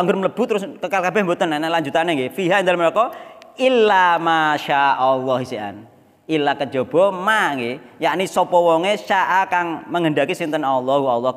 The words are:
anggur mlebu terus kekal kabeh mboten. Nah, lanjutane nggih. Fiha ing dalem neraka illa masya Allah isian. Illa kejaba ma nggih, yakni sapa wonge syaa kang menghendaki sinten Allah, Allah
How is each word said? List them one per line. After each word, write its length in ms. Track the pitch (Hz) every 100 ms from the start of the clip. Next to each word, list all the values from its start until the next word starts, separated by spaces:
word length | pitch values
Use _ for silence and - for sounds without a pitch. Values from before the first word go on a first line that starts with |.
anggur 160 | 175 190
mlebu 240 | 190 165
terus 240 | 240 208 185 120
kekal 160 | 180 190
kabeh 240 | 180 180
mboten. 240 | 190 175 180
Nah, 240 | 151 160
lanjutane 480 | 170 143 160 170 151
nggih. 160 | 127
Fiha 240 | 127 180 196
ing 80 | 180
dalem 160 | 175
neraka 320 | 165 165 254 - - - -
illa 640 | - 262 247 214 196 180 170
masya 800 | 165 165 156 147 - 139 139 123
Allah 400 | 131 131 127 127
isian. 480 | 127 117 104 101 110 _ _ _ -
Illa 240 | 156 143 135
kejaba 480 | 135 131 123 151 196
ma 480 | 185 190 220 180 139
nggih, 480 | 117 131 - -
yakni 240 | 156 156 190
sapa 240 | - 175
wonge 480 | 175 175 165 185 208
syaa 480 | - 196 170 185 190
kang 400 | 180 170 160 -
menghendaki 480 | 170 165 151 139 185
sinten 240 | 165 156
Allah, 400 | 139 135 127 139
Allah 320 | 135 120 127